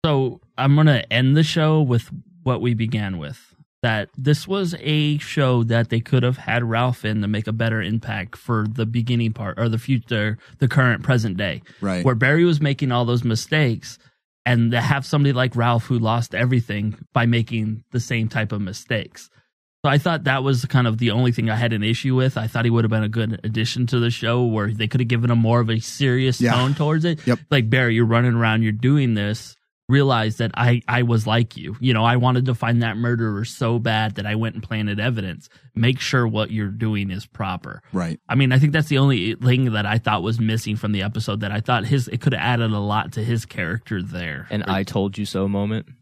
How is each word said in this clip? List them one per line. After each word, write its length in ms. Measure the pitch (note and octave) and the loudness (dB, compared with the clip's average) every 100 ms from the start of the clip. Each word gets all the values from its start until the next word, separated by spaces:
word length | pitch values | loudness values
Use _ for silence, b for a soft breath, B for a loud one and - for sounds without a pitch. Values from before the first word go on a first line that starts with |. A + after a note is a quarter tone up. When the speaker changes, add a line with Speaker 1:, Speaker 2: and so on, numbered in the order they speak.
Speaker 1:
So 360 | E3 C#3+ C3 - _ - | 0 0 -2 -6 _ -2
I'm 180 | C3+ D3 | 2 6
gonna 280 | D#3 C3 - | 6 4 0
end 260 | A2+ C3 C#3+ | 0 4 4
the 60 | |
show 380 | D#3 E3 D#3 D#3 | 2 2 2 2
with 300 | C#3+ A#2+ - - - _ | 2 0 -2 -16 -18 _
what 180 | - B2 | -4 -2
we 140 | B2 | 0
began 440 | A2+ A2+ A2+ G2+ F#2 | 0 -2 -2 -4 -6
with, 360 | D2 - _ _ _ _ | -10 -14 _ _ _ _
that 260 | A#2+ A2 G2+ - | -2 -2 -4 -4
this 320 | C3 D3+ - | 0 0 0
was 260 | G3 F3+ E3+ | -2 -2 -4
a 380 | - D3+ D3 D3 | -2 0 0 -2
show 440 | - - C3+ B2 | -4 0 2 2
that 260 | A2+ A#2 A#2 | 2 0 2
they 100 | A#2 | -2
could 220 | A#2 C3 | 2 2
have 120 | B2 C3 | 2 -2
had 260 | - A#2 | -2 -2
Ralph 400 | A#2 A2+ B2+ A#2+ | 0 0 0 -2
in 160 | G#2+ G#2+ | -4 -2
to 60 | G2+ | -2
make 180 | G#2 G#2+ | -4 -4
a 60 | |
better 280 | A2 A2+ A2 | -4 -2 -2
impact 560 | F#2+ A2 - G#2+ F#2+ - | -2 -4 -4 -8 -8 -12
for 300 | - A2+ G#2+ | -4 -2 -2
the 180 | A2+ A2+ | -4 -4
beginning 460 | A#2+ A#2 A#2+ A#2 | -2 -2 -2 -2
part 260 | G#2+ G#2 - | -4 -8 -2
or 100 | A#2 | -2
the 100 | A2+ | -2
future, 600 | - C3 - A2+ G#2+ A2 B B | -2 -4 -2 -2 -2 -4 B B
the 100 | B2+ | 0
current 340 | - B2+ A2 | 4 2 2
present 340 | - B2+ A2+ F#2 | 2 0 0 -2
day. 260 | G2+ B1 - B | -4 -6 -12 B
Speaker 2:
Right. 240 | G2 F#2 | -4 0
Speaker 1:
Where 100 | F2+ | 0
Barry 300 | B2 B2+ D#3 | 2 2 4
was 160 | F3 D#3 | 4 2
making 300 | D3 C#3 C3+ | 0 0 0
all 120 | A#2+ | 0
those 200 | A#2+ A#2+ | 2 0
mistakes, 760 | A#2+ A2 - D#3 C#3 G#2 - - b b _ _ - | 0 -2 0 0 2 0 -8 -20 b b _ _ 0
and 240 | A#2+ A#2 | 2 4
to 80 | A#2+ | 2
have 240 | - C#3+ | 0 0
somebody 300 | C3 D3+ C#3 | 0 2 2
like 200 | B2+ B2+ A#2+ | 2 0 0
Ralph 280 | A#2 A#2+ | 2 0
who 140 | - B2 | 0 0
lost 360 | A2+ A#2 A#2 | 0 0 -2
everything 600 | - B2 B2+ A#2 G#2 G#2+ G2+ - | -2 0 0 0 -2 -4 -6 -4
by 140 | - A#2 | 0 2
making 580 | A#2 A2+ A#2 G#2+ A2 _ | 2 0 -4 -4 -6 _
the 100 | B2 | -6
same 280 | - A#2 G#2+ | -4 -4 -2
type 220 | A#2+ G#2+ | -4 -4
of 120 | G#2 | -4
mistakes. 680 | G2 - - A2+ - - - _ _ _ _ _ | -6 -8 -6 -6 -6 -16 -20 _ _ _ _ _
So 60 | C#3+ | 2
I 80 | C#3+ | 2
thought 260 | F3+ E3 | 2 -2
that 180 | C#3 C3+ | 0 0
was 220 | C3+ B2+ | 2 0
kind 220 | B2+ C3 A#2+ | 2 2 2
of 100 | A2 | 2
the 120 | A#2+ | 0
only 220 | G#2+ B2+ | 2 2
thing 180 | A#2+ A2+ | 2 0
I 40 | A2 | 0
had 160 | A#2+ | 0
an 100 | A2+ | 0
issue 320 | G#2+ A#2 C3+ B2+ | 0 0 0 2
with. 200 | B2+ A#2+ | 2 0
I 80 | A2 | -4
thought 180 | A#2+ | 0
he 60 | A#2 | 2
would 140 | A#2 | 4
have 60 | A2 | 2
been 140 | A2 | 2
a 40 | G#2+ | 0
good 300 | A2+ A2 A2 | -2 -2 -4
addition 420 | - A2 A#2 - A#2+ | -4 -2 -2 0 0
to 120 | B2 | 2
the 100 | A#2 | 0
show 340 | A#2 A2+ A#2+ | 0 -2 0
where 260 | B2 A2 G#2 | 2 0 -2
they 160 | G#2+ A2 | -2 -2
could 120 | B2+ | 0
have 80 | A#2 | 0
given 220 | A#2+ A#2+ | 0 2
him 80 | A#2 | 4
more 220 | A2+ A#2+ | 4 4
of 80 | A2+ | 2
a 120 | A2+ | -2
serious 600 | - - C#3 B2 C3 B2 | -4 -2 0 2 0 2
Speaker 2:
Yeah. 120 | A#2+ | 2
Speaker 1:
tone 200 | A2+ C3 | 2 2
towards 300 | C#3 D3 D#3+ | 0 0 2
it. 200 | E3+ D#3+ - | 0 -2 0
Speaker 2:
Yep. 140 | A#2+ - | -2 0
Speaker 1:
Like, 180 | C#3 A2 | 0 2
"Barry, 260 | B2+ B2 | 2 2
you're 120 | A2+ A#2 | 4 4
running 280 | A#2 B2 | 4 4
around, 280 | A#2 A2+ A2 | 2 2 2
you're 100 | A2+ | 2
doing 400 | G#2+ B2+ D3 C3 | 2 2 4 2
this. 400 | G#2+ G2+ A2 - - _ _ _ | 0 -2 -4 -8 -20 _ _ _
Realize 460 | C3+ C3+ A#2+ A2 A2 | 4 4 2 0 0
that 140 | A#2 | -2
I, 300 | - A#2+ A#2+ - | 2 2 2 0
I 140 | A#2+ | 0
was 220 | A#2+ A2+ G#2+ | 2 2 2
like 300 | A2+ A#2 - | 2 2 -4
you. 180 | - G#2 | -12 -4
You 140 | B2+ | 0
know, 100 | A2+ | 2
I 120 | A#2 B2 | 4 4
wanted 280 | B2 B2 B2+ | 4 2 2
to 80 | |
find 280 | A2+ A#2 A#2+ | 0 2 2
that 160 | A#2 G#2+ | 2 0
murderer 480 | A#2+ A#2+ A#2 G2+ A#2+ | 0 0 0 -2 -6
so 320 | - A2+ A#2 | -4 -2 0
bad 380 | A#2 A2 A2 G#2 | 0 0 -2 -4
that 100 | G#2 | -4
I 80 | |
went 200 | G#2+ A2+ | -2 -4
and 80 | A2 | -6
planted 380 | G#2 A2 G#2 G2+ | -8 -4 -4 -2
evidence. 480 | A2+ A#2 F#2+ E2 - b b | -2 -2 -6 -10 -16 b b
Make 240 | - A#2+ C3 | 0 0 0
sure 300 | - C3 A#2 | 0 0 0
what 220 | A2 G#2+ | 0 -2
you're 180 | A2 G#2 | -2 -4
doing 420 | G#2+ A2 G#2 G2 | -4 -2 -2 -4
is 140 | F#2 | -6
proper." 560 | - - F#2+ F2+ - G#1 _ | -12 -8 -6 -6 -10 -16 _
Speaker 2:
Right. 280 | F#2+ E2+ D#2+ - | -6 -6 -8 -4
Speaker 1:
I 60 | |
mean, 180 | A#2+ C3+ | 0 4
I 60 | C3 | 4
think 160 | D3 | 4
that's 140 | D#3 D#3 | 2 0
the 100 | C#3 | 4
only 360 | C#3 B2+ F#2 - | 4 2 0 0
thing 360 | B2 B2+ B2+ | 2 2 2
that 140 | G#2+ G2+ | 0 0
I 100 | A2 | 0
thought 260 | A2 G#2 | 0 -2
was 160 | F#2 A2+ | 0 0
missing 360 | A2 A2 G#2+ G#2 | 0 -2 -2 -4
from 160 | G#2+ | -2
the 100 | G#2 | -2
episode, 380 | G2 A2+ A2 G#2 | -2 -4 -4 -4
that 120 | G#2 | -4
I 80 | G#2 | -4
thought 260 | A2 A#2+ A2+ | 0 -2 2
his, 200 | C#3 A#2+ | 0 0
it 120 | A#2 | -2
could 140 | - | -2
have 80 | A2 | 0
added 300 | E2 B2 A2+ | -2 0 0
a 60 | G#2 | -2
lot 340 | G#2 G#2 - | 0 -2 -2
to 120 | - | -6
his 220 | A2 A#2 - | -2 -2 -4
character 560 | - E2+ A2+ - G#2 | -8 -6 -6 -6 -6
there. 440 | F#2 F2+ E2+ C#2+ - | -6 -8 -8 -10 -8
Speaker 3:
An 100 | G#2+ | -6
Speaker 1:
Like, 80 | G2 | -2
Speaker 3:
"I 140 | F#2+ | -2
told 340 | G2 - G2 G2+ | -2 -2 -2 -4
you 80 | |
so" 240 | G2+ F#2+ G2 | -6 -4 -2
moment. 380 | G2 G2+ A2 - C3 | -2 -2 -4 -8 -20